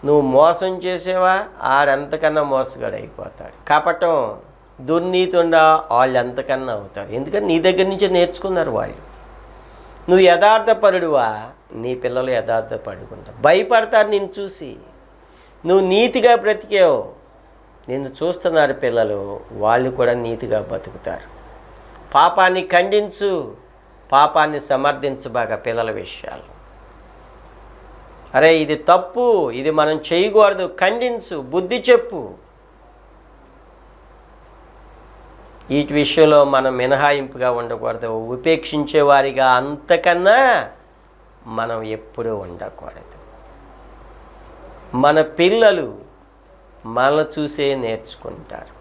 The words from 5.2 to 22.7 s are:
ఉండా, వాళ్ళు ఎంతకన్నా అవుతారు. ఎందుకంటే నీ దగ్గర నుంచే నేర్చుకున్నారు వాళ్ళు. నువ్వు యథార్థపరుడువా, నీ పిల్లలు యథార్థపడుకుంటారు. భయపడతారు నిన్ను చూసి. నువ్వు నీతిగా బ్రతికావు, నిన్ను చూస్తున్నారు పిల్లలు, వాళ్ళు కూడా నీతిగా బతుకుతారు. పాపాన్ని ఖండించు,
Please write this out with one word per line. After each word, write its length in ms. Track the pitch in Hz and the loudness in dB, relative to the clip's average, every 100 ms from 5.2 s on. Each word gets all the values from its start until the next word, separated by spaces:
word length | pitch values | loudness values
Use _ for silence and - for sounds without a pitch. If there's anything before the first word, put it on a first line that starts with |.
| 185 180 | 0 0
ఉండా, 460 | 170 165 160 156 - | 2 4 6 4 2
వాళ్ళు 280 | 117 131 127 | 2 2 2
ఎంతకన్నా 540 | 120 123 131 131 131 | -2 -6 -6 -6 -4
అవుతారు. 380 | 110 98 - 98 | -8 -10 -14 -10
ఎందుకంటే 340 | 110 143 208 202 | -8 -6 -4 0
నీ 140 | 165 | 2
దగ్గర 280 | 180 185 190 | 2 2 -2
నుంచే 200 | 190 196 | 0 0
నేర్చుకున్నారు 640 | 180 175 - 196 180 151 | 2 0 -2 -6 -4 -2
వాళ్ళు. 440 | 110 104 - - - - - - - - - - - - | -4 -6 -10 -20 -20 -20 -20 -20 -20 -20 -20 -20 -16 2
నువ్వు 160 | 180 185 | 6 6
యథార్థపరుడువా, 1160 | 170 202 220 220 220 208 185 170 143 113 107 113 - _ | 6 4 4 2 2 2 2 0 0 0 -4 -12 -20 _
నీ 220 | 113 117 123 | -12 -8 -6
పిల్లలు 340 | 127 123 131 | -6 -4 -2
యథార్థపడుకుంటారు. 1120 | 120 110 113 110 113 - 95 95 98 - - | -4 -2 -4 -4 -10 -10 -16 -18 -20 -20 -2
భయపడతారు 680 | 131 180 220 233 220 226 208 | 2 2 2 0 2 2 2
నిన్ను 340 | 208 190 202 | 0 -4 -10
చూసి. 340 | 196 - 143 - - - _ _ _ _ - _ 165 | -14 -12 -16 -16 -20 -20 _ _ _ _ -20 _ 2
నువ్వు 220 | 185 190 | 2 4
నీతిగా 480 | 196 240 247 208 180 | 2 2 4 4 4
బ్రతికావు, 720 | 196 214 - 202 175 139 92 - - - _ _ _ _ - | 2 -2 -2 2 4 2 -4 -14 -20 -20 _ _ _ _ -10
నిన్ను 200 | 131 139 | -8 -8
చూస్తున్నారు 640 | - 165 175 180 160 143 | -6 -6 -2 0 2 2
పిల్లలు, 680 | - 127 117 110 101 101 101 - | 0 -2 0 -2 -4 -8 -12 -14
వాళ్ళు 380 | 110 104 120 127 | -4 0 2 0
కూడా 240 | 127 120 | -2 -2
నీతిగా 480 | 120 117 117 117 107 | -2 -4 -8 -4 -6
బతుకుతారు. 600 | 104 113 - 90 - 90 - - - - - - - - - | -4 -10 -12 -14 -12 -12 -14 -20 -20 -20 -20 -20 -20 -20 -2
పాపాన్ని 480 | 139 165 175 185 185 | 2 2 4 2 0
ఖండించు, 960 | 185 | 0